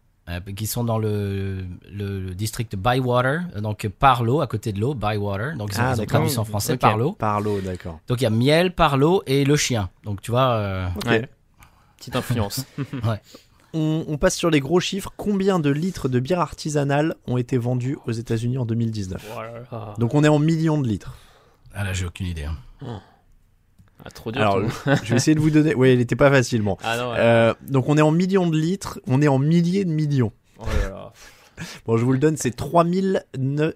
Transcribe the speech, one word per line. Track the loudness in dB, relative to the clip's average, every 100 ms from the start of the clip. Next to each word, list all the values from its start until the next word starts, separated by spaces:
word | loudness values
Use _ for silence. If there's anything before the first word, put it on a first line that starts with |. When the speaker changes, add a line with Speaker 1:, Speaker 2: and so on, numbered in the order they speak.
| _ _ -12
Speaker 1:
euh, | -10 -10 -8
qui | -6
sont | -4
dans | -2 0
le, | 0 -2 -2 -4 -4 -6 -8 -12 -14
le, | -10 -8 -6
le | -8 -6
district | -6 -6 -8 -4
Bywater, | 0 0 2 0 0 -2 -6 -6
euh, |
donc | -6 -4 -6 2
Parlo, | 4 4 2 0
à | 0
côté | -4 -4
de | -2
l'eau, | -2
Bywater. | -2 -4 -2 -4 -4 -6 -6
Donc, | -6
ils | -2
ont, |
Speaker 2:
Ah, | 0
Speaker 1:
ils |
ont | 0
Speaker 2:
d'accord. | 0
Speaker 1:
traduit | 0 0
ça | 0
en | -2
français, | -4 -2
Speaker 3:
Ok. | 2
Speaker 1:
Parlo. | 2 2 0
Speaker 2:
Parlo, | -2 -2 0 0 -2
d'accord. | -4 -8 -10 -12 -6
Speaker 1:
Donc, | -2
il |
y | 2
a |
Miel, | 2 4 4 2 2
Parlo | 2 4 4 2 2
et | 2 4
Le | 2
Chien. | 2 -2 -4 -8
Donc, | -10 -10
tu | -2
vois, | 0 2
euh, | 0 -2 -4 -4 -4
Speaker 2:
Ok. | 0
Speaker 3:
Ouais. | 0 0 -10 _ _ -20 _ _ _
Petite | -8 -6
influence. | -2 -2 -2 -4 -8
Speaker 1:
<laughs> | -10 -10 -6 -4
Ouais. | -4 -8 -20 _ _ _ -4
Speaker 2:
On, | 0 -2 -4
on | 0
passe | 0 2
sur | 2
les | 2
gros | 2 0
chiffres. | 0 -4 -8 -8
Combien | -2 0 2 2
de | 2
litres | 0 -2 -4 -2
de | -2
bière | 0 0
artisanale | -2 -4 -4 -2 0 0 0 -4 -4
ont | -4
été | 0 -2
vendus | 0 -2 -2 -6 -6
aux |
États-Unis | -6 -4 -2 -2 -4
en | -2
deux | -2
mille | -2
dix-neuf ? | -4 -6 -10 -10 -12
Speaker 3:
Oh |
là | -12 -14 -14
là. | -12 -10 -2
Speaker 2:
Donc, | 0
on | 4
est | 6
en | 6
millions | 4 2 2 0
de | 0
litres. | -4 -6 -18 -20 _ _ _ -16
Speaker 1:
Ah | -8
là, | -6
j'ai | -4 -6
aucune | -6 -8
idée, | -6
hein. | -8 -8 -12 -16 -14
Speaker 3:
Oh. | -14 -16 _ _ _ _ _ _ _ _ _ -20
Ah, |
trop | -14 -10
dur, | -2
Speaker 2:
Alors, | 0 2
Speaker 3:
tout. | 0 -2 0 0
Speaker 2:
je | 2
vais | 2
essayer | 4
de | 4
vous | 4
donner. | 4 4
Oui, | 4 6
il | 4
était | 2 4
pas | 4
facile, | 6 4 0
bon. | 0 -2
Speaker 3:
Ah | -2 -4
non, | -2
ouais. | 2
Speaker 2:
Euh, | 4 6 4 2 -2
donc, | 0 2
on | 4
est |
en | 6
millions | 4 2 2 2
de | 0
litres. | 0 -2 -6 -10 0
On | 2
est | 4
en | 4
milliers | 4 2 2 0 0
de |
millions. | -2 0 2 0 -2 _ -12
Speaker 3:
Oh | -2 0
là | 0
là. | -4 -14 -20 -20 -20 _ -16 -14 -10 -2
Speaker 2:
Bon, | 2
je | 2
vous |
le | 2
donne, | 2 0
c'est | -2 -4
trois | 0 2
mille | 2 2 0 -2 -4 -4
neuf, | -2 0 -2